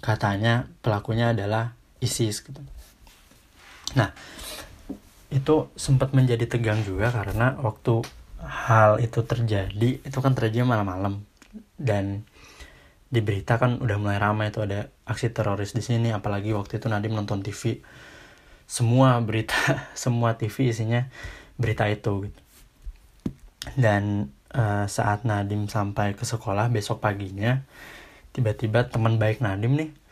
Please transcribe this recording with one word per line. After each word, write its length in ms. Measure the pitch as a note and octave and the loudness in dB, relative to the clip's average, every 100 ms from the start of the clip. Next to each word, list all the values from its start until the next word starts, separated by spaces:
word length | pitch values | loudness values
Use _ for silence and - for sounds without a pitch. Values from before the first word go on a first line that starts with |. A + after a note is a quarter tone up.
katanya 640 | - G#2+ G#2 G2+ A2+ A#2 - - | -2 0 0 2 2 2 0 -4
pelakunya 500 | - G#2 - A2+ A#2 | -2 -2 0 0 2
adalah 460 | A2+ G2+ A2 A#2 - _ _ | 2 0 -2 -2 -8 _ _
isis 400 | B2 - A2 G2+ | -4 0 -2 -2
gitu. 160 | - C#3 C#3 - - - - - - - _ - - - - | -10 -16 -16 -18 -20 -20 -20 -20 -20 -20 _ -20 -20 -14 -2
Nah, 160 | C3+ G2+ - - - - - - - - - - - - | 0 0 -2 -18 -16 -14 -14 -16 -18 -16 -16 -18 -20 -6
itu 400 | C#3 C3+ D#3 - - | -2 2 2 2 -4
sempat 340 | - C3 C3+ | 2 4 4
menjadi 380 | C3+ B2+ A#2 A#2 | 4 4 4 0
tegang 320 | A#2 G#2 G#2+ | 0 2 0
juga 320 | G2+ F#2+ A2+ | 0 0 0
karena 420 | A#2 G2 G#2+ B2+ - | 0 -2 0 0 2
waktu 400 | A2 - - A2+ - - - - | -2 -2 0 0 0 -10 -18 -14
hal 580 | - - - A2+ G#2+ G#2+ | -12 -6 4 6 8 6
itu 220 | A#2 - | 2 0
terjadi, 800 | A2+ A#2 A#2 G2+ F#2+ G2 A#2+ C3 | -2 0 0 0 -2 0 0 0
itu 160 | - C3+ | -4 0
kan 160 | C3 | 2
terjadi 320 | B2 A2+ A2+ B2+ | 2 2 2 2
malam-malam. 580 | A2+ G2 F#2 G2+ G2+ G2+ _ - - - - | 2 0 -2 -2 -4 -10 _ -20 -20 -18 -4
Dan 480 | C#3 G2+ G2 G2 - - - - - - - _ _ | 0 0 0 -4 -8 -18 -20 -20 -20 -20 -20 _ _
di 140 | A#2 | 0
berita 400 | G#2 G2+ - A#2 | 0 -2 0 2
kan 180 | B2 A#2+ | 2 2
udah 160 | - G2+ | 0 0
mulai 160 | G#2 G2+ | 0 0
ramai 320 | G#2 G#2+ G#2+ | 0 0 -2
tuh, 160 | A2 G#2 | -2 -4
ada 240 | G2+ - - - | -4 -8 -12 -8
aksi 240 | A2+ A2+ | -4 -2
teroris 480 | A2+ G#2 G2+ G2+ A2+ | -2 -2 -2 -2 -4
di 80 | G#2 | -2
sini, 240 | A#2 A#2 | 0 0
apalagi 420 | G#2 G#2+ G2+ G2+ G#2+ | -2 -2 -4 -2 -4
waktu 240 | G2+ A2 | -4 -6
itu 80 | A#2 | -2
Nadim 240 | G#2 A2 | -2 -2
nonton 320 | A2 G#2 G2+ G#2 | -2 -2 -4 -6
T 80 | |
V. 260 | - A2+ G#2+ - - - - - - - - - | -4 -4 -4 -8 -20 -20 -20 -20 -20 -20 -20 -12
Semua 560 | - A#2 B2+ C3 A#2+ | -2 4 6 6 6
berita, 320 | A2 A2 G#2+ - - C3 | 2 0 0 0 0 -2
<laughs> 120 | - | -6
semua 400 | - C3+ A#2+ A#2 | -6 -2 2 2
T 160 | A2+ G#2+ | 0 -4
V 240 | - C3 | 0 0
isinya 320 | A2 A2 A#2+ C3 - - - - | 0 0 0 -2 -8 -16 -16 -14
berita 320 | - A2 G#2 G#2+ | -4 -2 2 0
itu 400 | G#2 G#2+ G2+ G2+ | 0 -2 -2 -4
gitu. 160 | - - - - _ - - - _ - - - _ - - | -10 -20 -20 -20 _ -14 -14 -18 _ -10 -10 -16 _ -6 2
Dan, 560 | A2+ G#2 G#2 G2+ G#2 - - | 4 4 2 -2 -4 -8 -6
eh, 400 | B2+ G#2+ G#2 G2+ | -2 0 0 -2
saat 320 | - A2 G#2 | -2 -2 0
Nadim 480 | A#2 G2+ G2+ G#2 G2+ | 0 -2 -2 -4 -2
sampai 480 | A2 G2+ G2+ G#2 G2 | -2 -2 -2 -2 -2
ke 80 | A#2+ | -6
sekolah 480 | A#2 A2 G2+ A#2 | -4 -2 0 2
besok 240 | A2+ - A2 | 0 -2 -2
paginya, 640 | G#2+ G2+ G2 G2 A2 C3 C3+ - - - - - - | -2 -2 -6 -2 0 0 -4 -16 -20 -20 -20 -20 -10
tiba-tiba 560 | - G#2+ G#2 A2+ A#2 A#2+ | -2 -2 -2 0 0 0
teman 320 | A#2 A2+ A2+ | 0 2 4
baik 160 | G#2+ G#2+ | 2 0
Nadim 400 | A2 F#2+ A#2 D3 | -2 0 2 0
nih, 120 | D#3 - _ | 0 -10 _